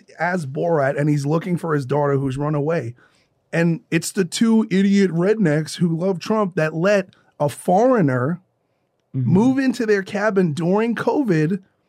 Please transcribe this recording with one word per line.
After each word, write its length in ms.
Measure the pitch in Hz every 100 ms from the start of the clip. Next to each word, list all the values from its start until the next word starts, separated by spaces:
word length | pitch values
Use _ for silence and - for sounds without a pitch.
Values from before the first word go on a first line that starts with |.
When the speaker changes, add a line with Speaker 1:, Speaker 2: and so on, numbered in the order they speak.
| - -
Speaker 1:
as 260 | 170 185 135
Borat 540 | 151 170 160 135 143
and 100 | 151
he's 160 | 147 143
looking 320 | 160 180 170
for 160 | 165
his 120 | 147 127
daughter 320 | 147 143 139
who's 200 | 139 131
run 180 | 147 151
away. 380 | 143 170 117 120 _ _ _ _ _
And 280 | 165 170 160 -
it's 220 | 165 -
the 140 | 202 175
two 420 | - 226 220 220
idiot 400 | 185 202 202 185
rednecks 640 | 165 185 220 170 147 151 -
who 180 | 170 160
love 220 | 185 180
Trump 360 | - 214 196 165
that 180 | 156 160
let 340 | 190 202 185 _ _ -
a 100 | 147
foreigner 920 | - - 180 254 240 143 127 131 170 _ _ _ _ _ _ _ 135
Speaker 2:
Mm-hmm. 140 | 123
Speaker 1:
move 260 | 180 247 262
into 280 | 262 - 220
their 180 | 202
cabin 480 | 190 202 214 196 180
during 420 | 139 170 202 233
covid 680 | 220 - 294 247 160 156 202 - _